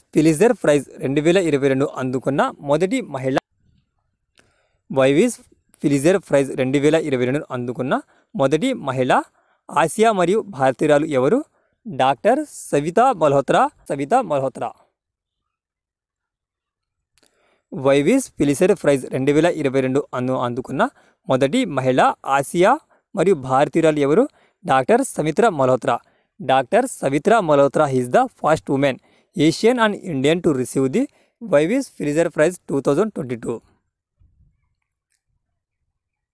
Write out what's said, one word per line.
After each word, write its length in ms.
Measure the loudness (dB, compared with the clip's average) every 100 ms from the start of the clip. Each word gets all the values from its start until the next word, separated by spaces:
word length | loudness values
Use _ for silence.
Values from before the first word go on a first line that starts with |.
| _
ఫిలిజర్ 400 | 2 2 4 2
ప్రైజ్ 320 | 2 2 0 -2 -8
రెండు 240 | -4 0
వేల 160 | 2 2
ఇరవై 300 | 2 0 2
రెండు 200 | 0 -2 -4
అందుకున్న 560 | -6 -4 -2 -2 -2 -4
మొదటి 420 | -2 0 0 -4
మహిళ. 360 | -6 -8 -4 -4 -6 _ _ _ _ _ _ _ _ _ _ _ _ _ -4
వైవీస్ 440 | 2 4 4 2 -2 _ _ _ _
ఫిలిజర్ 380 | -2 2 2 0
ప్రైజ్ 300 | 2 0 0 -2
రెండు 220 | -2 0
వేల 180 | 2 2
ఇరవై 300 | 0 -2 -2
రెండు 200 | -4 -6
అందుకున్న 420 | -8 -8 -6 -4 -6 -6 _ _ -2
మొదటి 380 | 0 0 -2
మహిళ 380 | -4 -6 -2 0 0 -2 _ _ _ -6
ఆసియా 420 | -2 0 2 0
మరియు 280 | 2 0 -2
భారతీయురాలు 640 | -4 -2 -2 0 2 2 2
ఎవరు? 340 | 0 0 0 -4 _ _ _ -8
డాక్టర్ 520 | -2 0 0 0 0 -2
సవితా 640 | -14 -4 -4 0 2 2
మల్హోత్రా. 560 | 2 2 2 2 0 0 -4 -10
సవితా 320 | -8 -2 -2
మల్హోత్రా. 480 | 0 -2 -4 -6 -10 -12 _ _ _ _ _ _ _ _ _ _ _ _ _ _ _ _ _ _ _ _ _ _ _ _ _ _ _ _ _
వైవీస్ 540 | -2 2 2 4 2 0 -2
ఫిలిజర్ 380 | 0 2 2 2
ప్రైజ్ 300 | 0 0 -2
రెండు 180 | -2 0
వేల 140 | 2 2
ఇరవై 360 | 0 -2 0
రెండు 220 | 0 -2 -4 -6
అను-, 260 | -4 -2 -4
అందుకున్న 440 | -6 -6 -4 -4 -6 _ _ -4
మొదటి 360 | 0 0 0 -2
మహిళ 480 | -2 0 2 2 0 -2
ఆసియా 480 | -2 0 2 2 2 _ _ _ -2
మరియు 200 | 0 0
భారతీయురాలు 640 | 0 0 2 2 2 2
ఎవరు? 240 | 2 2 0 _ _ _ 0
డాక్టర్ 380 | 0 2 0 0
సమిత్ర 440 | -4 -4 0 0
మల్హోత్రా. 480 | 2 0 0 0 -4 _ _ _ -8
డాక్టర్ 460 | 0 0 2 0 -2
సవిత్ర 520 | -4 -4 0 2 2
మల్హోత్రా 460 | 2 4 4 2 0
is 220 | 0 0
the 160 | 0 0 _
first 280 | -2 -2 -2
woman, 260 | -2 -2 -2 _ _ _ 0
Asian 420 | 0 2 0 2
and 180 | 0 -2
Indian 340 | -6 -2 0 0
to 100 | 0 -2
receive 260 | -4 -2 -2
the 160 | -2 -4 _ _ -18
వైవీస్ 460 | -2 0 2 -2 -6 -8
ఫిలిజర్ 320 | -4 -2 -2
ప్రైజ్ 260 | 0 -2 -2 -6
టూ 120 | -4
థౌజండ్ 320 | 0 0 -2
ట్వంటీ 220 | -6 -8 -8
టూ. 260 | -8 -10 _ _ _ _ _ _ _ _ _ _ _ _ _ _ _ _ _ _ _ _ _ _ _ _ _ _ _